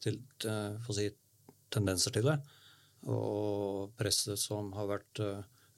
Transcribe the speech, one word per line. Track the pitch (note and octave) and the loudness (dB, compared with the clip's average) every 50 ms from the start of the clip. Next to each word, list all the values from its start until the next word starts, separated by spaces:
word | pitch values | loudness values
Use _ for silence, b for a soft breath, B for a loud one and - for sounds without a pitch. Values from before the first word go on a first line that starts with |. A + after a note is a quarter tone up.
til, | - A2 G#2+ A2+ - - - - A2 | -2 -2 -2 -2 -6 -12 -12 -6 -4
eh, | A2 A2 G#2+ G#2 G#2 G#2 A2 A#2 | -2 0 0 -2 -2 -4 -6 -6
for | - G#2 | -4 0
å | |
si, | G#2 G#2 G2+ - - _ _ _ _ _ - - _ _ _ - | 0 0 0 -2 -6 _ _ _ _ _ -20 -20 _ _ _ 2
tendenser | A2 G2+ F#2+ F#2+ F2 - - - | 2 4 4 4 4 2 2 2
til | G#2+ A2+ D3 | 4 4 4
det, | D#3+ C#3+ B B B B B B B B B B B _ - | 4 2 B B B B B B B B B B B _ -4
og | B2 A2+ A2 A2 G#2+ G#2 G#2 G#2 G#2 G2+ G2+ G2+ G2 G2+ G2 G2 G#2 A2+ - | -2 0 0 0 0 0 0 0 2 2 2 0 0 0 -2 -4 -6 -4 -2
presse | G#2+ G2+ - - - G#2+ G2+ G2+ | 0 2 2 2 0 0 -2 -2
som | - - G#2+ G#2 G#2 G2 | -2 -2 -2 -4 -4 -4
har | F#2+ G#2 G#2 G2+ | -4 -4 -2 -2
vært, | G2+ G2+ - _ - - | -2 -4 -6 _ -6 -4
eh, | G#2+ G2+ G2 G2+ G2+ b b b b b _ | -2 -2 -4 -6 -8 b b b b b _